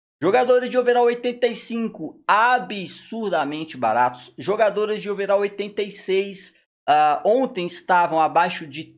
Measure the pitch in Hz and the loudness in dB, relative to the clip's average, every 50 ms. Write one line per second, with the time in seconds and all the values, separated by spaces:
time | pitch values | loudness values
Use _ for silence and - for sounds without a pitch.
0 | _ _ _ _ 143 180 202 254 254 247 254 247 247 233 208 254 240 240 240 247 | _ _ _ _ 0 2 2 4 4 4 4 4 2 2 0 0 2 4 4 4
1 | 240 240 240 240 240 247 240 240 - 240 226 - - - 226 226 226 214 - - | 4 2 2 0 -2 -4 -2 0 -2 -2 -2 -4 -6 -6 -6 -4 -4 -6 -6 -8
2 | 160 151 - - _ - 185 208 226 247 254 247 190 185 208 202 180 147 - - | -12 -12 -12 -6 _ 2 2 4 4 4 2 2 0 -4 -8 -10 -10 -10 -12 -14
3 | - - 220 226 220 202 175 160 147 143 147 156 160 156 - 127 120 110 107 120 | -14 -12 -8 -6 -4 -2 0 0 0 -2 -4 -6 -8 -10 -6 -2 0 0 2 4
4 | 123 127 127 - - - - - 127 175 202 214 220 208 180 202 214 208 214 202 | 2 2 0 -4 -12 -18 -16 -8 -4 -2 0 2 2 2 2 0 -2 -2 -2 -4
5 | 175 208 202 185 202 190 202 202 202 202 202 - 202 208 - - 208 202 185 - | -4 -6 -6 -4 0 0 2 2 0 -2 -4 -6 -10 -8 -6 -6 -6 -6 -8 -10
6 | - - 190 190 202 202 190 185 - - - _ _ _ _ _ _ - 147 151 | -6 -2 -2 -2 -2 -2 -8 -12 -16 -18 -18 _ _ _ _ _ _ 2 4 4
7 | 151 151 147 - - 196 220 262 262 247 - 185 175 175 - - - - 185 175 | 4 4 2 2 2 2 2 2 2 0 -2 -6 -6 -6 -8 -8 -2 2 2 2
8 | 175 160 160 160 160 147 120 160 175 180 - - 170 147 131 156 156 - - | 2 2 2 2 2 2 4 2 2 2 0 -6 -10 -12 -12 -14 -14 -16 -18